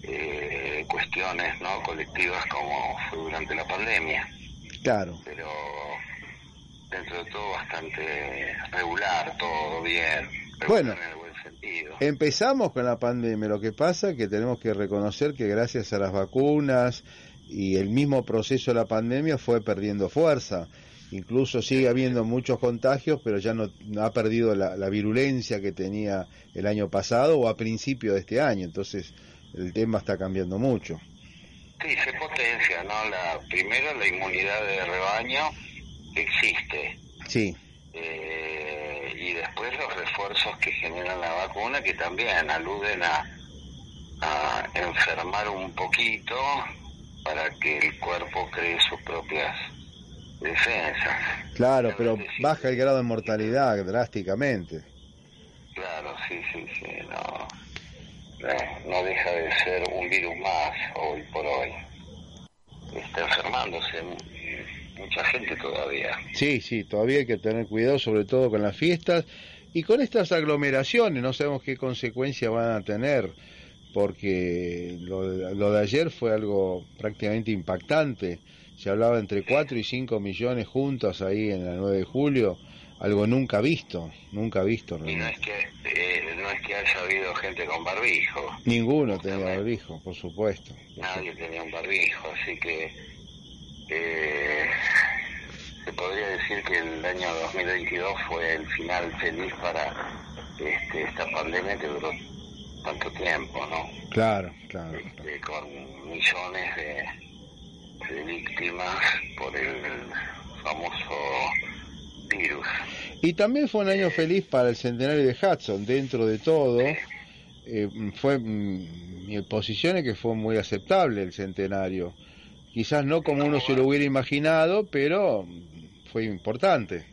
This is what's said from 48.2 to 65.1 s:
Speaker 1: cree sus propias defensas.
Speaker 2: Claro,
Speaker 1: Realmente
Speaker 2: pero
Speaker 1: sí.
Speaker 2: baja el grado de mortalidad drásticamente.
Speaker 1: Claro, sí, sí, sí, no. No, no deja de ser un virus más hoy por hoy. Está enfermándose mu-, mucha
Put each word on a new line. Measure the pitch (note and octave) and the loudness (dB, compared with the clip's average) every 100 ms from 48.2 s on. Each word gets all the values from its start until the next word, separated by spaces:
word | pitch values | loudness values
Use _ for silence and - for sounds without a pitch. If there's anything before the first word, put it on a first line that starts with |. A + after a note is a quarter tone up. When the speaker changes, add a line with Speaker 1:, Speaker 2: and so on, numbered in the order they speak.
| E2+ F2+ F2 | -2 -4 -4
Speaker 1:
cree | F2+ E2+ E2 - | -2 -2 2 2
sus | - | 0
propias | - E2 D#2 D#2 C#2+ - - - - - - - - - | -6 -6 -4 -2 -2 -4 -10 -12 -16 -18 -18 -16 -16 -8
defensas. | D#2 E2 A#2 A2 D#2+ D2 - - - - - - | -2 2 2 2 0 0 0 0 -2 -4 -8 2
Speaker 2:
Claro, | A#2+ C3+ A#2+ | 6 6 4
Speaker 1:
Realmente | G2 A#2 A2 G2+ | 2 2 2 -2
Speaker 2:
pero | - | 0
Speaker 1:
sí. | |
Speaker 2:
baja | C3+ D#3 B2+ | 2 2 2
el | B2 | 4
grado | C3 C3+ | 4 4
de | |
mortalidad | A#2+ A2+ G#2+ G#2+ G#2+ B2 C3+ G#2+ F#2 | 4 0 0 0 2 4 4 4 2
drásticamente. | G#2+ A#2 A2 F#2 G2 C#3 A#2 E2+ D#2+ - - - - - - - - - | 2 0 -2 -2 2 2 2 -2 -10 -12 -20 -20 -20 -20 -20 -20 -20 -14
Speaker 1:
Claro, | - F#2 D#2+ C#2+ C#2 - | -10 -6 -6 -8 -8 -8
sí, | E2+ - | -6 -6
sí, | E2+ - - | -6 -8 -8
sí, | G1+ G1+ G1+ | -8 -10 -8
no. | G1+ G1+ G1+ - - - - - - - - - - | -6 -6 -6 -10 -12 -12 -14 -14 -16 -16 -18 -18 -8
No, | A#1+ C2 B1 - - | -2 -2 -2 -6 -2
no | F2+ F#2 | 0 0
deja | F#2 F#2 | 0 2
de | E2+ E2 D#2+ | 2 0 2
ser | F2+ F2+ E2+ | 2 2 0
un | F#2 F2 | -2 0
virus | F#2+ F2 E2+ | 0 0 -2
más | F#2+ E2+ D2+ D2 - - | 0 2 0 -2 -6 -2
hoy | D#2 D2+ D2 | -2 -4 -6
por | D#2 D2+ | -4 -2
hoy. | C2+ B1+ - - - - - - - - _ _ - - | -2 -2 -8 -14 -16 -16 -16 -16 -18 -20 _ _ -18 -10
Está | - - - | -10 -6 -4
enfermándose | E2 D#2+ F2 B2 - E2+ - E2+ | 0 0 0 -2 -2 -4 -6 -6
mu-, | E2+ E2+ - - - - - - - - | -8 -10 -12 -12 -10 -10 -10 -12 -14 -14
mucha | F#2 | -8